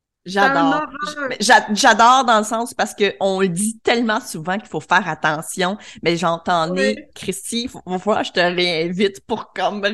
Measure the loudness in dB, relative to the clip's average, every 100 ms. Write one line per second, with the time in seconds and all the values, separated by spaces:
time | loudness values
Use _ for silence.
0 | _ _ -4 2 2 4 2 0 -4 -8
1 | -10 -8 -8 -2 4 4 4 2 4 6
2 | 6 6 4 2 2 -4 -4 -4 -6 0
3 | -2 0 -2 0 0 0 -2 -2 0 0
4 | 0 -2 -4 -8 -6 -6 -6 -10 0 0
5 | 0 -2 -2 -2 -6 -4 -4 -4 -12 -4
6 | -2 0 0 -2 0 0 0 0 0 -2
7 | -10 -10 -10 -8 -8 -8 -8 -12 -8 -4
8 | -2 -2 -2 0 0 0 0 0 -2 0
9 | 0 -2 -8 -8 -6 -4 -4 -2 -4